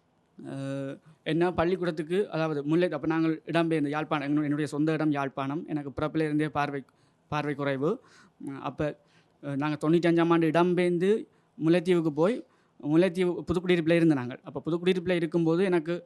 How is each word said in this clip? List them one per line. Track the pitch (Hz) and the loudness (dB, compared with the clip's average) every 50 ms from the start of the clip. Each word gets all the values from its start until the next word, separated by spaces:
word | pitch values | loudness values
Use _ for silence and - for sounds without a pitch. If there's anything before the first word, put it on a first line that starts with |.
| _ _ _ _ _ _ _ - | _ _ _ _ _ _ _ -18
அஹ், | - 139 139 135 135 135 139 139 135 135 - - _ - - _ _ | -14 -12 -10 -8 -8 -8 -8 -8 -8 -8 -10 -14 _ -20 -20 _ _
என்ன | 156 156 165 175 180 170 | -2 0 0 0 0 0
பள்ளிக்கூடத்துக்கு, | 180 165 175 190 170 180 175 160 170 156 156 175 196 208 - | 0 0 0 0 0 -2 -4 -4 -4 -4 -4 -2 -2 -2 -2
அதாவது | - 160 160 156 156 143 139 | -2 -4 -2 -2 -2 -4 -2
முல்லை, | 147 160 175 180 180 | 0 2 2 2 0
அப்ப | 156 139 143 | 0 -2 -2
நாங்கள் | 156 160 165 160 160 156 - - | -2 0 0 0 0 -2 -4 -4
இடம்பெயர்ந்த | 147 151 170 165 160 160 156 147 143 | -2 -2 0 0 0 0 0 0 -2
யாழ்ப்பாணம், | 147 151 151 143 160 147 139 | -2 -4 -4 -2 -2 -2 -2
என்னுடைய, | 143 147 151 151 | -2 -2 0 0
என்னுடைய | 143 147 147 151 | 0 -2 -2 -4
சொந்த | 139 151 143 156 160 160 | -4 -2 -2 0 0 0
இடம் | 151 156 156 | 0 0 0
யாழ்ப்பாணம், | 143 143 139 135 - 139 135 135 143 170 - - | 0 0 -2 -4 -4 -4 -4 -4 -4 -6 -6 -6
எனக்கு | 160 147 139 139 | -6 -6 -6 -8
பிறப்பில | 127 - 151 151 156 160 | -6 -6 -4 -2 -2 -2
இருந்தே | 156 151 147 151 156 151 | -2 0 0 0 -2 -2
பார்வை, | - 147 143 143 139 139 127 - _ _ _ _ _ _ _ _ | -2 -2 -2 -2 -4 -8 -10 -12 _ _ _ _ _ _ _ _
பார்வை | 147 151 143 147 143 | -4 -4 -2 -2 -4
குறைவு. | 139 143 139 139 131 139 170 226 - - _ - - - _ _ - | -2 -2 -2 0 0 0 -2 -2 -2 -6 _ -20 -20 -20 _ _ -14
ம், | - - - - | -12 -12 -10 -8
அப்ப, | - 143 127 - 156 147 - - _ _ _ _ _ _ _ _ - | -8 -8 -6 -4 -4 -6 -6 -8 _ _ _ _ _ _ _ _ -12
அஹ், | 143 139 | -8 -6
நாங்க | 135 147 151 151 | -4 -4 -4 -4
தொண்ணூத்தஞ்சாம் | 147 - 151 165 175 170 170 170 170 165 165 | -2 0 2 2 4 4 4 4 4 4 4
ஆண்டு | 170 170 165 156 | 4 4 4 4
இடம்பெயர்ந்து | 147 165 175 180 175 180 180 175 175 170 180 196 214 - - - _ _ _ _ _ - | 4 4 2 2 2 2 2 2 0 2 2 2 0 0 -2 -8 _ _ _ _ _ -2
முல்லைத்தீவுக்கு | - 160 170 180 165 185 180 170 160 165 | 2 4 4 4 4 2 2 2 2 0
போய், | 143 147 165 202 254 - - - _ _ _ _ _ - | 0 2 2 2 0 -2 -8 -14 _ _ _ _ _ -10
முல்லைத்தீவு | - 147 151 165 185 190 165 185 180 175 170 - 151 | -2 2 4 4 4 4 2 0 0 0 -2 -2 -4
புதுக்குடியிருப்புல | - 170 180 175 180 180 170 156 160 | -2 -2 0 2 2 2 2 4 4
இருந்த | 170 170 165 165 147 | 4 6 6 6 4
நாங்கள். | 131 123 123 131 - - | 2 0 -6 -10 -12 -14
அப்ப | 165 156 143 | -12 -12 -8
புதுக்குடியிருப்புல | - 160 165 175 175 185 185 185 165 185 | -4 -4 -4 0 2 2 0 2 0 0
இருக்கும்போது | 180 170 170 156 175 175 165 160 165 175 202 | 0 0 0 0 0 2 2 4 2 2 2
எனக்கு | 185 180 170 151 175 175 170 - | 2 2 0 0 -2 -4 -6 -8